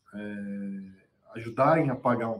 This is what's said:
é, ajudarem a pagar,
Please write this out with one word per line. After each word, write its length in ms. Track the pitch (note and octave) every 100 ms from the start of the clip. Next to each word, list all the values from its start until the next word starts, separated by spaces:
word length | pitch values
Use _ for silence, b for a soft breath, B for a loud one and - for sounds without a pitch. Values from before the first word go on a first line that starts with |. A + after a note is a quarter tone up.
| _
é, 880 | G#2 G#2 G#2 G2+ G2+ G2+ G2 F#2+ - _ _ -
ajudarem 540 | A#2 A#2 - C#3+ E3 C#3
a 80 | B2
pagar, 340 | B2+ A#2+ A#2